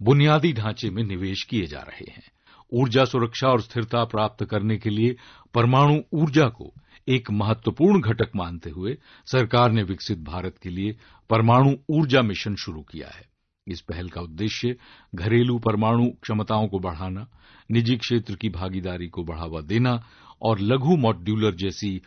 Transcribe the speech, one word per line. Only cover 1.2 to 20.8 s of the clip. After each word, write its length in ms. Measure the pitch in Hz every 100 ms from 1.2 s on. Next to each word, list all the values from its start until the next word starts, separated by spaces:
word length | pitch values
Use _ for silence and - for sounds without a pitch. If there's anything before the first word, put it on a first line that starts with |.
| 95 95
किए 240 | - 117 82
जा 140 | 69
रहे 300 | - - -
हैं। 120 | - - _ _ _ _
ऊर्जा 320 | 120 131 127
सुरक्षा 440 | 131 127 117 - 135
और 140 | 123
स्थिरता 420 | 110 120 113 120
प्राप्त 400 | 113 110 107 -
करने 340 | 101 107 107 107
के 120 | 110
लिए 260 | 107 117 123 - - _
परमाणु 480 | 120 120 131 147 151 -
ऊर्जा 340 | 160 156 139 131
को 260 | - - - _ _ -
एक 220 | 127 113
महत्वपूर्ण 680 | 104 104 110 113 - 180 202
घटक 300 | 110 113 110 98
मानते 340 | 87 85 85
हुए 280 | 76 98 147 _ - -
सरकार 460 | 131 117 120 120
ने 100 | 113
विकसित 360 | 95 92 - 92
भारत 400 | 76 87 90 -
के 60 | 92
लिए 280 | 87 101 113 _ _ -
परमाणु 460 | 110 113 123 139 139 -
ऊर्जा 320 | 151 147 135
मिशन 340 | 113 92 107 98
शुरू 260 | - 80
किया 260 | 71 78 69
है। 200 | - - _ _ _ -
इस 120 | 87
पहल 280 | - 82 90
का 120 | 87
उद्देश्य 560 | 85 80 107 - 123 123 - - _
घरेलू 440 | 90 95 117 123 120
परमाणु 520 | 113 107 110 117 123
क्षमताओं 580 | - - 107 104 107 107
को 100 | 95
बढ़ाना, 500 | 92 80 92 95 117 _ _ - -
निजी 260 | 113 117 123
क्षेत्र 400 | - 120 - 98
की 120 | 110
भागीदारी 600 | 90 92 95 90 90 87
को 160 | 90
बढ़ावा 360 | 82 80 82 80
देना 460 | 76 110 127 120 - - - _
और 180 | 113 104
लघु 360 | 101 131